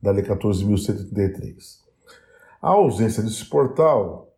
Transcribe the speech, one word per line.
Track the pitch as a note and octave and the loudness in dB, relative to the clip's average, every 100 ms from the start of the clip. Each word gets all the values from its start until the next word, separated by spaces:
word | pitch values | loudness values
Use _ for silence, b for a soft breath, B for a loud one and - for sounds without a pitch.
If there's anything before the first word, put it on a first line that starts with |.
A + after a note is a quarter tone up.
da | G#2 | 0
Lei | G2+ | 0
quatorze | G2+ G2 G#2+ F#2+ | 0 -2 -2 0
mil | G2 G2+ | 0 0
cento | - G2+ | 0 -6
e | F#2+ | -4
trinta | G2+ | -2
e | F#2+ | -2
três. | - - - - - _ _ b b b b b b | -2 -14 -16 -20 -20 _ _ b b b b b b
A | - | 2
ausência | G3 F3 G#2 A2 - | 4 4 2 -2 0
desse | A2 G#2 - | -4 -6 -4
portal | D3 C3 - D#3+ C3+ F#2 E2+ - | 0 0 2 4 4 0 -8 -18